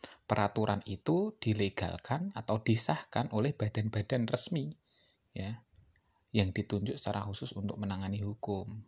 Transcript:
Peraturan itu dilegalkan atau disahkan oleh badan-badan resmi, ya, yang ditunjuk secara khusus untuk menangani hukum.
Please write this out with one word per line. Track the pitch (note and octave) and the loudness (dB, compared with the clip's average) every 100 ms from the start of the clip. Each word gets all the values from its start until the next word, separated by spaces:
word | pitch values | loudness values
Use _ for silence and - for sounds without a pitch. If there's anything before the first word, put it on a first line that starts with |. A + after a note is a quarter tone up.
| - - _ | -18 -18 _
Peraturan | G#2+ G2+ - G#2+ G2+ | 4 4 4 2 2
itu | - G2 - E3+ G#3+ A3 | -2 -4 2 2 2 0
dilegalkan | A2+ G#2+ G2 - F2 E2+ - C#3 F#3+ C#3+ | 0 4 2 0 -4 -6 -4 -2 -2 -4
atau | G#2+ G#2+ | -2 0
disahkan | A2+ A2+ - D#3 - - B2+ | 4 4 4 0 0 -2 0
oleh | G#2+ C3 - | 0 0 0
badan-badan | G#2+ - G#2+ A2 G2+ B2+ A2+ | -2 0 -2 -2 0 2 2
resmi, | A#2+ - E3 D3 - _ _ _ _ _ | 0 0 -2 -2 -8 _ _ _ _ _
ya, | - F#2+ A2+ _ - - _ _ _ _ A2+ | -8 -6 -8 _ -20 -20 _ _ _ _ 2
yang | G2 | 2
ditunjuk | G2+ G#2 G2+ G#2 - | 0 -2 -2 -2 -4
secara | - G2+ | -2 -2
khusus | G2+ G#2 - G2+ | -4 -6 -8 -6
untuk | G2+ - | -6 -4
menangani | G2+ F#2+ F#2+ G#2 | -4 -2 -2 -2
hukum. | G2+ G#2 - G2 G#2+ A2 | -4 -6 -4 -4 -4 -10